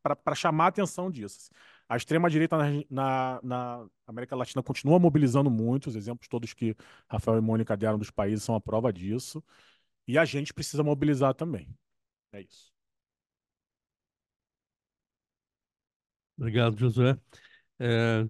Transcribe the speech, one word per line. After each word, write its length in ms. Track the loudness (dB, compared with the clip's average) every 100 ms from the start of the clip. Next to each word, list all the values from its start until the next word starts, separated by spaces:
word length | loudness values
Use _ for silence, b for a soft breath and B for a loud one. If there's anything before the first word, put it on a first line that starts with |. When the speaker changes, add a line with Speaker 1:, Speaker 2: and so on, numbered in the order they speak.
Speaker 1:
pra, 120 | -4 -2
pra 200 | -2 0
chamar 300 | 0 4 2
a 20 |
atenção 420 | 2 -4 -4 -8
disso. 400 | -8 -12 -14 -20 b b b b
A 80 | -4
extrema-direita 600 | 0 2 4 2 2 2
na, 140 | 0 -2 -4
na, 500 | -4 -2 0 -2 -6
na 460 | -6 -6 -6 -10 -16 _ -16
América 300 | -12 -8 -6
Latina 260 | -6 -6
continua 380 | -6 -2 4 6
mobilizando 500 | 6 6 4 4 2
muito, 380 | 2 0 0 -4
os 80 | -8
exemplos 320 | -8 -10 -8
todos 260 | -8 -8
que 220 | -4 -4 -4 B B B
Rafael 300 | -4 0 2
e 40 |
Mônica 340 | 2 0 0 0
deram 200 | 0 -2
dos 140 | -4
países 320 | -4 -2 -2
são 120 | -2 -4
a 60 |
prova 300 | -2 -2 -2
disso, 520 | -2 -4 -6 -8 -16 -18 b b b b _ -2
e 100 | 2
a 60 |
gente 300 | 2 0 -6
precisa 300 | -8 -6 -2
mobilizar 500 | 0 2 2 2 2
também. 340 | 0 -4 -8 -10 -20 _ _ _ _ _
É 100 | -20
isso. 300 | -20 -20 _ _ _ _ _ _ _ _ _ _ _ _ _ _ _ _ _ _ _ _ _ _ _ _ _ _ _ _ _ _ _ _ _ _ _ _ _ -8
Speaker 2:
Obrigado, 420 | -2 2 2 2
Josué. 400 | 0 4 4 2 _ b b b b -6
É, 500 | 0 2 2 2